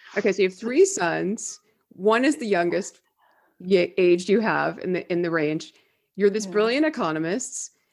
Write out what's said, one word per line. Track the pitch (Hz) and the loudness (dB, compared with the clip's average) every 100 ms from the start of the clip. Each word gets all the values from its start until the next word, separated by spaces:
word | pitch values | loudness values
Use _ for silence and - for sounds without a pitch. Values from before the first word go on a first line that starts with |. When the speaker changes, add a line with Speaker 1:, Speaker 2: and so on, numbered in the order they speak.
| - 208 | -10 -2
Speaker 1:
Okay, | 202 | 0
so | 190 | 2
you | 185 | 0
have | 185 | -2
three | 226 277 381 | -2 2 2
sons. | - 170 160 175 226 - - _ _ _ | 2 -2 -2 -4 -6 -10 -14 _ _ _
One | - 202 226 277 | -4 0 2 2
is | 302 | 0
the | 220 | 0
youngest | 175 175 170 - - _ _ _ _ _ - | 0 0 -2 -6 -14 _ _ _ _ _ -10
ye-, | 180 185 175 - | 0 2 2 2
age | 180 175 185 | 4 4 2
you | 214 | 2
have | 214 147 156 - | 2 0 -2 -4
in | 185 | -4
the, | 175 - | -4 -2
in | 175 | -2
the | 170 | 0
range. | 165 151 160 - _ _ _ _ - | 0 0 -2 -8 _ _ _ _ 0
You're | 202 | 2
this | 214 190 | 2 -2
Speaker 2:
Yeah. | |
Speaker 1:
brilliant | 208 220 269 311 | 0 2 2 0
economist, | 254 165 156 165 240 - - - _ _ | 0 -2 -2 -2 -4 -6 -10 -14 _ _